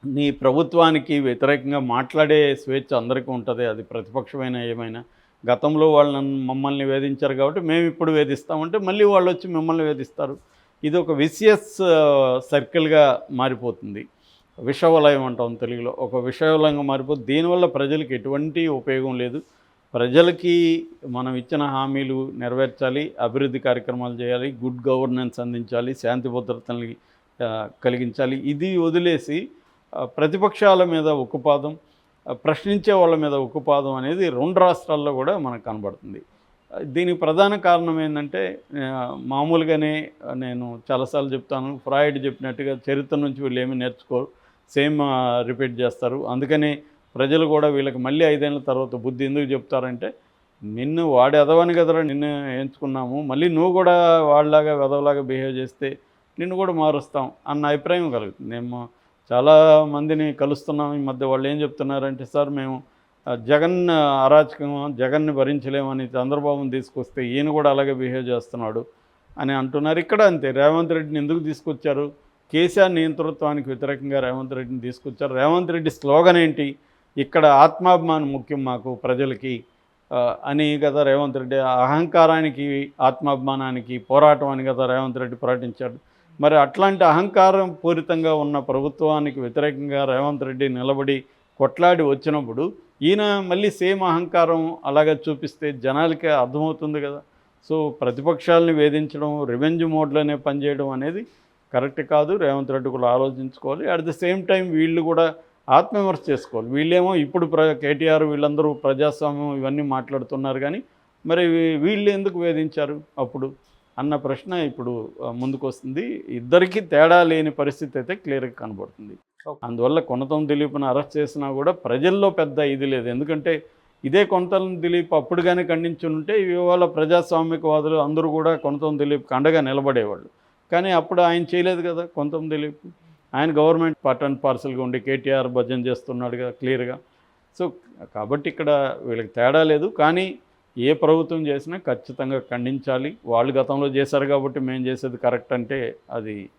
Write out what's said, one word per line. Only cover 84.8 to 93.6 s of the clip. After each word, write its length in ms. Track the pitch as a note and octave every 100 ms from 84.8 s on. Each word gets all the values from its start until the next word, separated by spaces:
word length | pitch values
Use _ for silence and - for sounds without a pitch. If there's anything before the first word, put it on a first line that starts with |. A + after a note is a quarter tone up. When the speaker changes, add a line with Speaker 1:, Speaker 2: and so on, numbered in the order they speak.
| C3
Speaker 1:
రేవంత్ 320 | B2+ C3 B2
రెడ్డి 180 | B2 A#2
ప్రకటించాడు. 580 | B2 B2+ B2 A2 B2+ B2 _ _ _ _
మరి 160 | D3 D3+
అట్లాంటి 460 | C#3 E3 G3 G3
అహంకారం 720 | F3 D#3 G3 G3 F#3+ F#3+ F#3 D#3+
పూరితంగా 500 | E3 E3 D3+ E3+ D#3+
ఉన్న 260 | D#3 D3 D3
ప్రభుత్వానికి 800 | C3 C3 C#3+ C#3 D#3 D3+ D3 C3+
వ్యతిరేకంగా 640 | B2 A#2 D3 C3+ C#3+ C#3 C#3
రేవంత్ 380 | C3 C#3+ C#3+
రెడ్డి 260 | C3 C3 C#3
నిలబడి 540 | B2+ B2+ C#3 C#3 C#3 C3 _ _ _
కొట్లాడి 460 | C3+ - F3 F3+
వచ్చినప్పుడు 720 | D3+ C#3 D#3 D3+ B2+ A2+ E3 - _ _
ఈయన 380 | D3 G3+ G#3 G3+
మళ్ళీ 320 | F#3+ F3